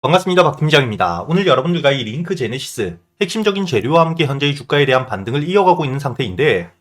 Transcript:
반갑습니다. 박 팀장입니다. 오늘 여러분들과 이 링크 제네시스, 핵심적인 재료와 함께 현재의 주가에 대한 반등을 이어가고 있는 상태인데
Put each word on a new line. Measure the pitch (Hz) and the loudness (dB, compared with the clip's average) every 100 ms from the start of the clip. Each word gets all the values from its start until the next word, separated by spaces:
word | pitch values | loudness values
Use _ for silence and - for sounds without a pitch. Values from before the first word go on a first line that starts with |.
반갑습니다. | 135 180 185 180 | 2 0 2 2
박 | 175 139 | 2 2
팀장입니다. | 151 151 127 104 90 85 | 2 2 2 0 -2 -2
오늘 | 107 180 185 | -2 0 4
여러분들과 | 131 147 170 139 | 2 2 0 0
이 | 139 110 | 0 -4
링크 | 131 170 | -6 -6
제네시스, | 185 110 131 - - 95 85 _ _ | -4 -4 -6 -10 -6 -6 -6 _ _
핵심적인 | 208 220 208 196 185 | -4 0 -2 -2 -2
재료와 | 113 113 165 160 | -2 2 2 2
함께 | 165 143 | 0 -2
현재의 | 139 143 143 | 0 -2 -4
주가에 | - 143 131 | -2 2 2
대한 | 131 113 | 2 -2
반등을 | 98 98 139 156 | -8 -4 -4 0
이어가고 | 196 185 175 | 2 4 2
있는 | 147 135 | 0 -4
상태인데 | 139 117 120 92 147 98 85 _ | -6 -6 -6 0 0 0 -4 _